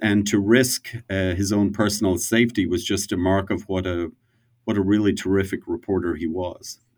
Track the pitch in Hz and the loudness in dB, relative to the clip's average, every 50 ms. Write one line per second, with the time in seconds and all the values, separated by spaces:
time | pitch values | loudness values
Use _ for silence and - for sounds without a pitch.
0 | - 107 104 104 101 101 - 104 98 104 117 131 127 127 - - - - - 113 | 0 2 2 2 2 2 0 0 4 6 6 6 6 4 0 -6 -8 -10 -14 -14
1 | - - 98 95 92 92 87 92 101 95 107 101 101 92 - - 107 101 98 - | -8 -4 -2 0 0 0 0 0 0 0 2 2 2 0 2 0 0 0 0 0
2 | 107 98 90 87 - - 113 113 120 117 - - 92 85 90 85 - - 101 92 | 0 0 0 0 -2 -2 2 2 2 2 2 -2 -2 0 -2 -2 -2 -2 -2 -4
3 | - - 104 90 87 92 95 98 98 - 107 87 - - 95 92 90 92 90 87 | -2 -4 -2 -2 0 2 0 0 0 -2 -6 -6 -4 -4 -4 -2 -2 -2 -4 -4
4 | 85 80 - _ _ _ _ _ _ _ _ _ _ - 104 101 95 98 104 107 | -4 -6 -10 _ _ _ _ _ _ _ _ _ _ -2 -2 0 2 2 2 4
5 | 104 101 98 - - 92 95 98 95 95 101 - - - 85 80 - - 98 90 | 4 2 0 0 0 0 2 2 2 0 -4 -8 -6 -8 -8 -8 -4 -2 -2 -2
6 | 87 87 82 78 85 80 80 92 90 87 80 - - - - - _ _ _ | 0 -2 -4 -4 -4 -4 -4 -4 -6 -6 -8 -12 -16 -16 -16 -18 _ _ _